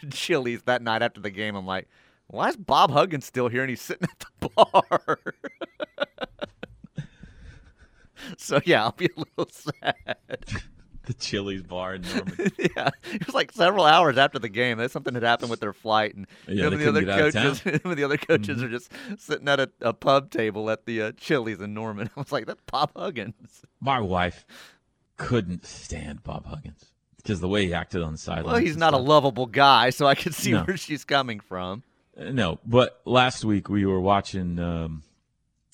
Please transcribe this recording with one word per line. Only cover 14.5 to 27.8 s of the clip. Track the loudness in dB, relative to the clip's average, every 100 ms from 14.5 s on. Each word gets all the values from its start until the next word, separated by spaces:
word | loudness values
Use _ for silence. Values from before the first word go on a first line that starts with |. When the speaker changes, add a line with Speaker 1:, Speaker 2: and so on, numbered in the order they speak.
| 0 0 0 -4
Speaker 1:
Something | -4 -6
had | -2
happened | 0 0 0
with | -4
their | -6
flight, | -8 2 2 2 -4
and | -16 -18 -6
Speaker 2:
Yeah, | 0 0
Speaker 1:
him |
Speaker 2:
they | 2
Speaker 1:
and |
the | 2
other | 2
Speaker 2:
couldn't | 2
get | 2
out | 2
of |
Speaker 1:
coaches, | 4 2 0
<laughs> |
Speaker 2:
town. | -2 -2
Speaker 1:
him | -2
and | -2
the |
other | 0 -2
coaches | 2 0 2 -4
Speaker 2:
Mm-hmm. | -4
Speaker 1:
are |
just | -6 -10 -16 -14 -14
sitting | -8 -6 0
at | 2
a, | 0 _
a | -4
pub | 0 2 2 2
table | -2 -2 -2 -4
at | -4 -4
the, | -4
uh, | -4 -6
Chili's | -2 0 0 -6
in | -8
Norman. | -8 -8 -6 -8
<laughs> | -8
I |
was | -6
like, | -6 -6
"That's | -12 -8
Bob | -4 -4
Huggins." | -4 -8 -8 -10 -12 -20 -20 -20 _
Speaker 2:
My | -2 0
wife | 0 0 0 -2 _ -20 -20 _ _ _ _ -12
couldn't | -2 0 0 -6 -10
stand | -18 -12 -10 -10 -12 -10
Bob | -10 -10
Huggins | -12 -14 -18 _ _ _ _
'cause | -6 -4
the | 0
way | 0 0
he |
acted | -2